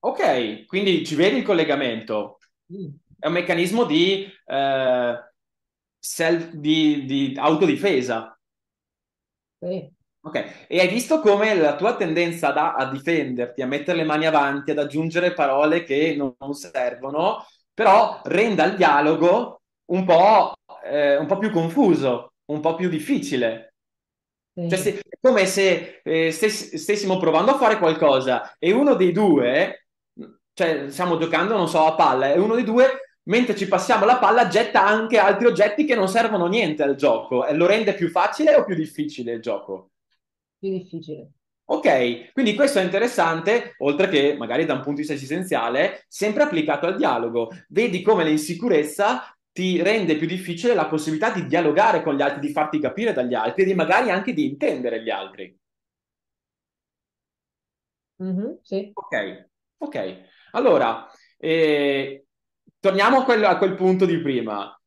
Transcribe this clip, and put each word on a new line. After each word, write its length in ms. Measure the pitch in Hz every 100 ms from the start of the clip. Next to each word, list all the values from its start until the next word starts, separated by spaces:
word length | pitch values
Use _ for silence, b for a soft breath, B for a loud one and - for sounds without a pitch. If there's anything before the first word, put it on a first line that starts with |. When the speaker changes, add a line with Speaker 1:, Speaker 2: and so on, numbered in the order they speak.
| 226
Speaker 1:
Ok, 600 | 269 381 131 110 107 -
quindi 360 | 185 196 170
ci 120 | - 151
vedi 220 | 180 262
il 60 |
collegamento? 920 | 214 170 156 143 131 113 110 107 104 - _ _ _
Speaker 2:
Mm. 180 | 185 170 143 _ _
Speaker 1:
È 80 | 156
un 80 |
meccanismo 520 | 175 180 170 180 220 240
di, 420 | 151 180 196 196 - _
eh, 880 | 135 139 135 131 127 120 120 - _ _ _ _ _ _ _
self-, 560 | - - 165 170 165
di, 520 | 156 147 160 151 147 135
di 280 | 139 139 127
autodifesa. 1040 | 143 156 165 131 202 147 123 113 110 - _ _ _ _ _ _ _ _ _ _ _ _
Speaker 2:
Sì. 340 | 175 185 - _ _ _
Speaker 1:
Ok, 460 | 156 139 - - -
e 120 | 175
hai 80 | 185
visto 320 | 220 247 311
come 340 | 214 202 220 202
la 200 | 156 143
tua 200 | 196 240
tendenza 560 | 180 160 170 165 147
da, 240 | 143 160 -
a 120 | 131
difenderti, 720 | 135 147 165 135 123 120 -
a 20 | 127
mettere 320 | 143 147 170
le 60 |
mani 240 | 156 151 160
avanti, 420 | 156 139 139 139
ad 80 | 147
aggiungere 560 | 143 147 160 165 180
parole 500 | 175 143 135 151 170
che 320 | 165 139 160 147
non 380 | 135 123 135
servono, 880 | 143 - 135 123 120 135 147 180 220 B B _
però 480 | - 220 202 214 - -
renda 400 | 175 226 196 165
il 100 | 185
dialogo 840 | 165 143 151 - 170 202 240 - _ _ _
un 200 | 180 185
po', 480 | 170 190 214 - - _ -
eh, 340 | - 143 143 143
un 80 | 151
po' 140 | 190
più 100 | 214
confuso, 840 | 175 165 170 226 156 135 120 - _ _
un 80 | 151
po' 160 | 156 165
più 140 | 180
difficile. 840 | 160 - 277 - 131 120 113 - _ _ _ _ _ _ _ _
Speaker 2:
Sì. 160 | - 170
Speaker 1:
Cioè, 80 | 185
se, 220 | - 196
è 180 | - -
come 280 | 254 226 185
se, 540 | 196 190 170 170 -
eh, 280 | - 160 165
stes-, 440 | 160 220 208 - 160
stessimo 420 | - 208 196 185
provando 360 | 160 156 202
a 40 | 277
fare 220 | 240 214
qualcosa 760 | 165 160 160 131 131 120 - -
e 120 | 165
uno 220 | 220 285
dei 180 | 226 185
due, 680 | 170 208 147 123 139 190 - _ _ _ - - _ _ -
cioè 340 | 170 151 139
stiamo 280 | 139 180 165
giocando, 400 | 165 165 185 220
non 100 | 170
so, 160 | 165 160
a 100 | 160
palla, 360 | 156 131 135
e 80 | 143
uno 160 | 208 233
dei 80 |
due, 540 | 220 226 262 539 - _
mentre 340 | - 214 247 202
ci 100 | 190
passiamo 380 | 190 - 226 202
la 120 | 254
palla, 300 | 196 226 214
getta 380 | 202 - - 196
anche 320 | 220 226 226
altri 300 | 190 202 240
oggetti 360 | 180 208 208
che 120 | 302 233
non 120 | 190
servono 400 | 214 226 208 175
niente 340 | 214 185 151
al 140 | 143 139
gioco. 500 | 139 113 - 123 -
E 80 |
lo 120 | 151 175
rende 280 | 214 202
più 160 | 190 170
facile 460 | 180 196 - 311 294
o 80 |
più 100 | 208
difficile 600 | 175 156 - 151 139 117
il 80 | 117
gioco? 480 | 117 101 - 95 - _ _ _ _ _ _ _
Speaker 2:
Più 120 | 196
difficile. 600 | 190 180 165 160 151 - _ _ _ _
Speaker 1:
Ok, 640 | 311 254 135 123 117 -
quindi 240 | - 233 208
questo 240 | 285 -
è 40 |
interessante, 880 | 180 196 240 233 165 165 170 233 233 -
oltre 280 | 135 147 190
che 260 | 156 143 -
magari 260 | 113 123
da 120 | 165 143
un 40 |
punto 120 | 139
di 80 | 147
vista 140 | 151
esistenziale, 920 | 139 131 165 185 139 117 127 180 - _
sempre 360 | - 208 208
applicato 420 | 196 170 151 143 165
al 100 | 202
dialogo. 540 | 247 123 117 117 113 B B
Vedi 340 | 170 233 180
come 220 | 190 208
l'insicurezza 1120 | 160 151 151 175 240 160 - - 202 254 - _ _
ti 300 | - 185 175
rende 340 | 175 220 175 151
più 100 | 165
difficile 480 | 185 180 170 240
la 140 | 208 156
possibilità 440 | 156 156 156 226
di 160 | 185 139
dialogare 540 | 160 160 151 220 175
con 140 | 160 139
gli 60 |
altri, 180 | 143 143
di 140 | 143
farti 260 | - 151 156
capire 320 | 139 190 226
dagli 220 | 135 123
altri 300 | 120 110 123
e 20 | 190
di 80 |
magari 360 | 180 151 190 247
anche 220 | 185 202
di 140 | 294 302
intendere 580 | 143 - 147 123 113
gli 60 | 113
altri. 480 | 101 98 - 92 _ _ _ _ _ _ _ _ _ _ _ _ _ _ _ _ _ _ _ _ _ _ _ _ _ _ _
Speaker 2:
Mhm, 440 | 185 185 226 349
sì. 300 | _ 196 208
Speaker 1:
Ok, 560 | - - 120 98 95 _ _ _ _
ok. 540 | 294 196 98 - b b b 226
Allora, 500 | 262 175 120 113 B B B B
eh, 880 | 151 165 156 147 143 139 135 139 _ _ _ _ _ _
torniamo 400 | 190 190 208 262
a 40 | 262
quel, 180 | 233
a 140 | 208 -
quel 180 | 190 190
punto 300 | 185 185 185
di 160 | 165
prima. 520 | 139 131 113 104 98 -